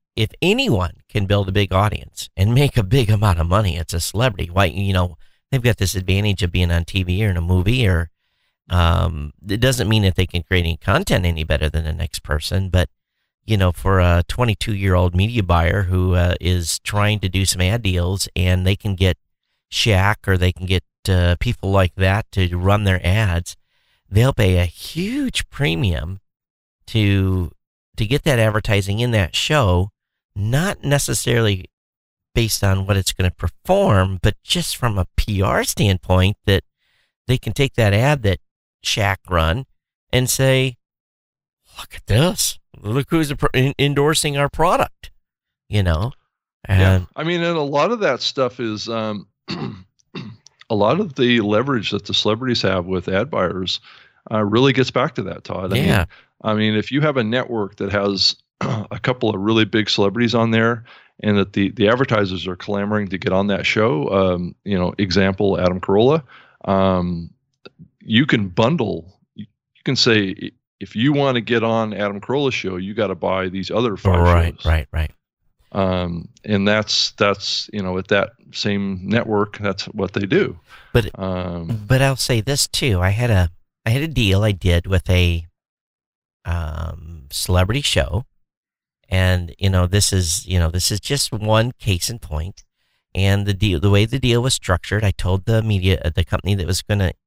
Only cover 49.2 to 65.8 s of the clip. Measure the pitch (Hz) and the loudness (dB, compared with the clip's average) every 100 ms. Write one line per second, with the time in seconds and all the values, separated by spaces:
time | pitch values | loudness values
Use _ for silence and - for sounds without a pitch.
49.2 | - _ - 170 131 98 92 _ _ - | -12 _ -12 -10 -8 -10 -20 _ _ -14
50.2 | 110 113 _ _ _ 104 104 165 208 139 | -14 -18 _ _ _ 0 2 2 -2 0
51.2 | 120 120 104 107 135 123 - - - 107 | 2 2 2 0 0 -2 -4 -6 -4 -2
52.2 | 107 110 127 113 98 95 87 92 90 95 | 0 -2 -2 0 0 -2 -2 -4 -2 -2
53.2 | 135 107 - 92 92 - - - - _ | -2 -2 -2 -4 -6 -8 -12 -20 -20 _
54.2 | - 110 104 113 139 135 127 123 151 - | -6 -2 0 4 4 2 0 0 -2 -4
55.2 | 95 85 - 92 95 113 160 104 - - | -10 -10 -10 -8 -2 0 2 2 0 -6
56.2 | _ _ 110 107 107 107 101 139 156 135 | _ _ -4 0 2 0 0 0 0 0
57.2 | 107 123 - 113 98 - 101 101 101 98 | 0 -2 -2 -4 -6 -6 -4 0 0 0
58.2 | - - _ _ - 110 - - - 123 | 0 -2 _ _ -6 -4 -8 -6 -4 -2
59.2 | 110 98 101 113 104 107 107 - 101 107 | -2 -2 0 2 2 0 0 0 0 0
60.2 | 117 117 113 113 117 117 117 - _ - | 0 2 2 2 2 0 -8 -20 _ -6
61.2 | 107 101 95 101 98 - 104 123 135 110 | 0 0 0 0 -2 2 2 2 2 0
62.2 | 95 92 90 90 - 101 101 107 98 90 | 0 -4 -8 -10 -6 -4 -2 -2 -4 -6
63.2 | - 92 101 95 - 110 110 151 135 98 | -2 0 0 -2 0 0 0 0 0 2
64.2 | 95 87 87 - 98 95 90 - 98 98 | 2 0 -4 -10 -4 -2 0 -2 0 2
65.2 | 95 98 101 87 90 90 | 0 0 0 2 0 -2